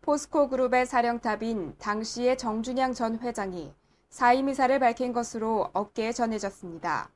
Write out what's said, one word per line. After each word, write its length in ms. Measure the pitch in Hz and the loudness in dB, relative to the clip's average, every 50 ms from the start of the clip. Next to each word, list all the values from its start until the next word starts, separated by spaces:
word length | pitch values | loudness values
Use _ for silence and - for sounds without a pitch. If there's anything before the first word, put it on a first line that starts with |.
포스코 480 | - - 294 294 - - - 320 294 254 | 2 2 0 0 0 -2 2 2 2 2
그룹의 360 | 269 254 254 254 240 254 254 | 2 0 0 2 4 2 2
사령탑인 880 | 247 - 254 233 240 240 240 - 240 214 214 226 226 226 214 175 151 - _ | 2 2 2 2 2 0 0 -2 -2 -2 -2 -2 -4 -2 -4 -4 -6 -10 _
당시의 600 | - 214 208 214 220 220 - 240 240 247 254 254 | -4 -4 -2 -2 -2 -6 -6 0 2 2 2 2
정준양 560 | 254 233 214 220 226 247 254 247 262 262 247 | -2 -4 -4 -4 -4 -4 -2 0 0 0 0
전 260 | 233 247 226 226 226 | -2 -2 -2 -2 -4
회장이 540 | 240 247 226 - 202 190 180 180 156 143 - _ _ _ _ _ _ _ | -4 -6 -4 -4 -6 -6 -6 -8 -10 -12 -16 _ _ _ _ _ _ _
사임 380 | - - 262 240 247 262 269 277 | -6 2 6 6 6 6 4 0
의사를 300 | 269 262 277 254 269 277 | 2 2 4 4 4 4
밝힌 340 | 262 240 233 - 247 247 240 | 4 2 2 2 -2 -2 -2
것으로 560 | 240 240 - - 233 214 220 226 214 - - - | -2 -4 -4 -4 -4 -2 0 0 0 0 0 0
업계에 380 | 180 202 - _ - 220 220 | -4 -4 -4 _ -4 -2 -2
전해졌습니다. 1000 | 233 - - 226 220 214 - 160 143 - - 180 165 165 - 170 156 135 - - _ | 0 0 -2 -2 0 -2 -4 -6 -8 -8 -14 -12 -12 -8 -4 -2 -2 -2 -2 -6 _